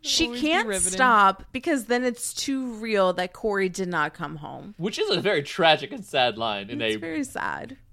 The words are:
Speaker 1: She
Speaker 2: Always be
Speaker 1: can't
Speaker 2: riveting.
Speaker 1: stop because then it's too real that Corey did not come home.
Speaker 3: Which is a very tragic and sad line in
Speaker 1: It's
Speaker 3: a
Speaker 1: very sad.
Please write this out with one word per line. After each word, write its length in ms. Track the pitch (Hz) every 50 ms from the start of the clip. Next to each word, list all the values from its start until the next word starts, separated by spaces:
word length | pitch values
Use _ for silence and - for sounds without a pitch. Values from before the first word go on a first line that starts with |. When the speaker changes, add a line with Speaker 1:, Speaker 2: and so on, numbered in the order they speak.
Speaker 1:
She 240 | - 285 - - 320
Speaker 2:
Always 140 | 233 240 247
be 40 | 294 302
Speaker 1:
can't 200 | 320 370 440 220
Speaker 2:
riveting. 240 | 202 190 180 185
Speaker 1:
stop 520 | - - 262 254 233 208 202 196 190 - - -
because 360 | - 262 - 339 311 269 214
then 180 | - 240 247 254
it's 280 | 254 240 240 - - -
too 400 | - - - 269 262 262 247 226
real 380 | 214 220 226 214 202 190 185 180
that 180 | 180 180 185
Corey 360 | - - - 220 202 196 190 190
did 200 | 175 - 190 175
not 260 | 180 160 151 151 -
come 220 | - 170 147 156
home. 400 | 151 147 147 139 131 139 202 214 -
Speaker 3:
Which 200 | 160 220 - 311
is 100 | 427 427
a 100 | 277 170
very 220 | - 196 208 156
tragic 480 | 143 - - - 175 165 156 147 143 -
and 140 | - 254 190
sad 340 | - - 139 127 123 107 110
line 320 | 113 113 104 98 98 101
in 100 | 120 98
Speaker 1:
It's 140 | 117 110 107
Speaker 3:
a 40 | 110
Speaker 1:
very 240 | - 330 320 311 285
sad. 520 | - - - - 95 73 71 - 226 269 - - _